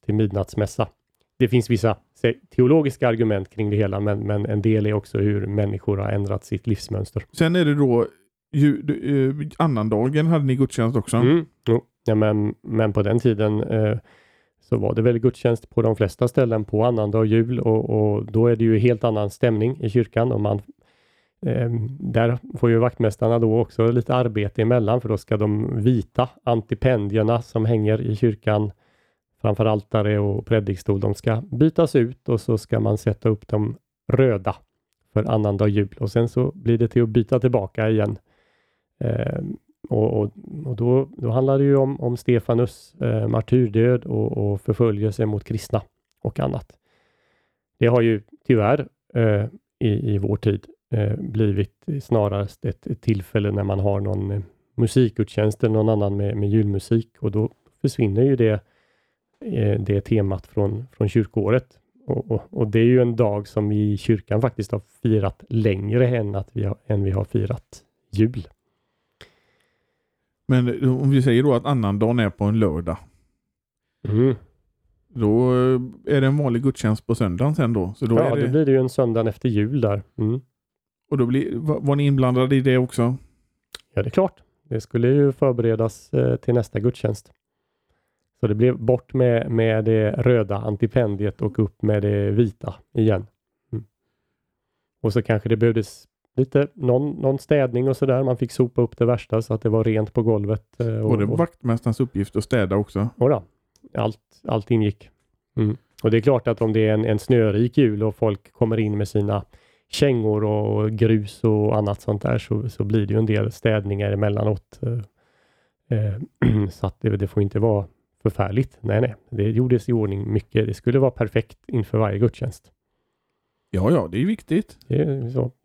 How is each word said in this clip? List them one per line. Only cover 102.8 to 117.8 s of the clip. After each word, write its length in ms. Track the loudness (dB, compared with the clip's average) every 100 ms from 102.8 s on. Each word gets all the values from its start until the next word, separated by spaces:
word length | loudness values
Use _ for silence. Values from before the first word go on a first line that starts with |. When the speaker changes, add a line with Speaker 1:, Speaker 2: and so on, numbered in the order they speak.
| -2 -4 -4 0
Speaker 1:
Jodå. 240 | 0 0 -4 _ _ _ -12
Allt, 260 | -4 -4 -6 _ _ -4
allt 240 | -4 0
ingick. 380 | 0 0 -2 -16 _ _ _ _ -4
Mm. 200 | -2 -4 _ _
Och 80 | 0
det 60 | 2
är 40 |
klart 260 | 2 0 0
att 140 | -2
om 120 | 0
det 140 | 2 2
är 60 |
en, 120 | 2 0
en 140 | -2
snörik 580 | 2 2 4 2 0 2
jul 260 | 2 2
och 120 | -4 -2
folk 360 | -2 -2 _
kommer 280 | _ 0 0
in 180 | -2 -2
med 100 | -2
sina 380 | -2 -2 -2 -6 _ _ _ _
kängor 540 | 0 2 2 0 0
och 480 | 0 0 0 0 -2
grus 520 | 2 2 2 0 -2
och 340 | 0 2 2 0
annat 240 | -2 -4
sånt 200 | -4 -2
där, 160 | -2 -2
så, 320 | -2 -4 -4
så 140 | -6
blir 220 | -2 0 0
det 80 |
ju 60 | 0
en 60 | 0
del 260 | 0 -2
städningar 600 | -2 0 0 -2 -4 -2
emellanåt. 680 | 0 -2 0 -2 -4 _ -10
Eh, 1160 | -8 -6 -10 _ _ _ _ _ _ _ _ -2
eh, 680 | -2 -4 -10 _ 0 2 0
<clears throat> 40 |
så 160 | -4 -6
att 140 | -2
det, 160 | -2 -2
det 100 | -2
får 160 | 0
inte 160 | -2 0
vara 260 | 2 2